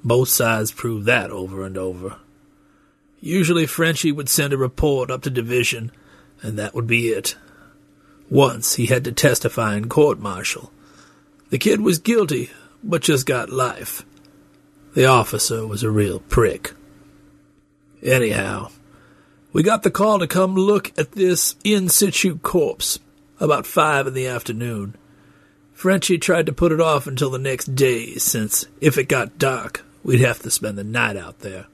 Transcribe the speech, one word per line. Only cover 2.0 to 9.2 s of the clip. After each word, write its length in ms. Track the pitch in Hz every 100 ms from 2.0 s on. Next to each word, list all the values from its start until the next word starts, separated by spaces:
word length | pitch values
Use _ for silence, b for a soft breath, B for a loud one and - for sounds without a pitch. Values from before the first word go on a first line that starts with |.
| 95 - _ _ _ b b b b b b _
Usually 460 | - 180 165 170 156
Frenchie 440 | - 165 160 165
would 200 | 147 143
send 240 | - 143
a 20 | 139
report 540 | 127 - 151 135 123
up 100 | 127
to 80 | 139
division, 640 | 123 117 123 117 120 117 b b b b b
and 180 | - 104
that 160 | 104
would 120 | - 113
be 220 | 117 117
it. 280 | 101 - - B B B B _ _ _ _ -
Once 460 | 135 139 107 - -
he 100 | 117
had 180 | 127
to 80 | 131
testify 640 | 117